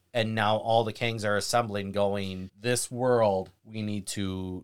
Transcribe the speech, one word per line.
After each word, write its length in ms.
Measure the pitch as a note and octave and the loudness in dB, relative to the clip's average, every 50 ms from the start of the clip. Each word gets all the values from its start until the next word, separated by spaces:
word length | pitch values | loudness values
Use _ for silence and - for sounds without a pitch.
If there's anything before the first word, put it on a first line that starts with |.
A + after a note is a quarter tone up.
| _ _ - | _ _ -2
and 220 | A#2+ A2 A2 A2 | -2 0 0 0
now 220 | A2 G#2 G#2+ A2 | 2 2 4 2
all 260 | G#2+ - A2+ A2+ A2+ A2+ | 2 2 4 4 4 4
the 100 | A2 G#2+ | 2 -2
Kangs 320 | - B2 A#2 A2+ A2 G#2 | -2 -2 -2 -2 -2 -2
are 100 | G#2 G#2 | 0 0
assembling, 540 | G2+ - - - A#2+ A#2+ G#2+ G2+ G#2 G2 G2 | 0 0 2 2 2 2 2 -4 -4 -4 -2
going, 580 | G2 G2+ G2+ G2+ G2+ G2+ G2 F#2+ F#2 F#2 F#2+ F#2 _ G2+ | 0 0 2 2 2 -2 -4 -6 -6 -8 -10 -12 _ -6
"This 300 | G#2+ B2 B2 A#2+ - - | -2 0 0 0 -2 -4
world, 600 | B2+ A#2+ B2+ B2+ B2 A#2 A2+ G#2 G2 F#2+ F#2 F#2 _ _ _ | -4 -2 2 4 4 6 4 4 2 0 -4 -6 _ _ _
we 160 | A2 A2 A2 | -12 -6 -6
need 260 | G#2+ G#2+ G#2 G2+ F#2+ | -4 -4 -4 -4 -6
to 560 | - - G#2 G2 F#2+ F#2 F#2 F#2 F#2 F#2 F2+ | -6 -4 -4 -4 -2 -2 -4 -6 -6 -8 -8